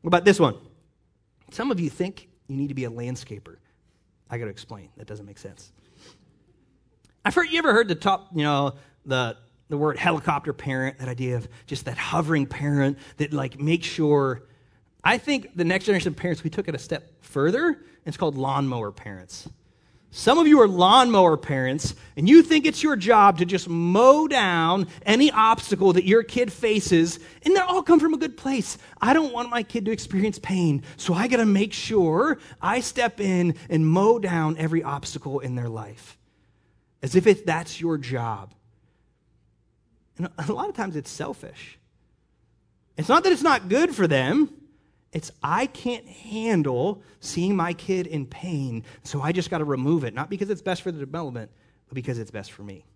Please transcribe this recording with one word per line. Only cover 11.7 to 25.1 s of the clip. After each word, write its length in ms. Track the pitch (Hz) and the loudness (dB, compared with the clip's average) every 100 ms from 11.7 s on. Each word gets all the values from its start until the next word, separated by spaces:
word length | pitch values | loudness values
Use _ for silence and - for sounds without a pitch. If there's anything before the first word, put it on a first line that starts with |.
| 139 | -10
that 140 | - 120 | -10 -10
hovering 480 | - 160 156 160 135 | -4 -4 -2 -2 -2
parent 520 | - 143 143 139 143 - - | -4 -2 0 0 -2 -14 -8
that, 140 | 147 | -6
like, 280 | 147 135 135 | -4 -6 -6
makes 260 | 147 170 - | -2 -2 -2
sure. 560 | - 151 147 135 123 _ _ _ _ _ _ | -4 2 2 0 -4 _ _ _ _ _ _
I 140 | 175 233 | 0 0
think 360 | - 277 - | -2 -4 -4
the 100 | 170 | -4
next 200 | 170 185 | -2 -2
generation 240 | - 196 170 | 0 -2 -2
of 80 | 147 | -6
parents, 260 | 180 160 | -6 -4
we 80 | 160 | -6
took 160 | - 202 | -6 -8
it 80 | |
a 40 | 147 | -8
step 340 | - 147 - _ | -8 -10 -10 _
further, 480 | - 139 147 226 339 | -10 -2 0 2 0
and 380 | 302 - _ - | -2 -8 _ -14
it's 100 | - | -4
called 200 | 165 139 | -4 -2
lawnmower 540 | 131 139 139 123 104 | -4 -2 -2 -4 -8
parents. 580 | 101 107 95 90 - - - _ _ _ _ _ - | -10 -18 -18 -18 -20 -20 -20 _ _ _ _ _ -4
Some 220 | - 285 | 2 4
of 80 | 320 | 8
you 140 | 294 | 8
are 80 | 220 | 8
lawnmower 680 | 180 180 240 247 214 180 156 | 6 6 8 6 6 4 4
parents, 600 | - 135 127 139 - - - - | -2 -4 -2 -4 -6 -10 -16 -2
and 120 | 170 | 8
you 140 | 311 | 8
think 240 | 320 311 294 | 8 4 2
it's 180 | - | 0
your 100 | 311 | -2
job 440 | 262 185 226 202 165 | 0 4 6 8 6
to 60 | |
just 240 | 175 185 175 | 0 -2 -4
mow 600 | 170 175 190 254 294 311 | -2 0 6 8 8 6
down 580 | 269 202 170 165 190 185 - | 0 2 2 2 2 -2 -6
any 240 | 208 | 0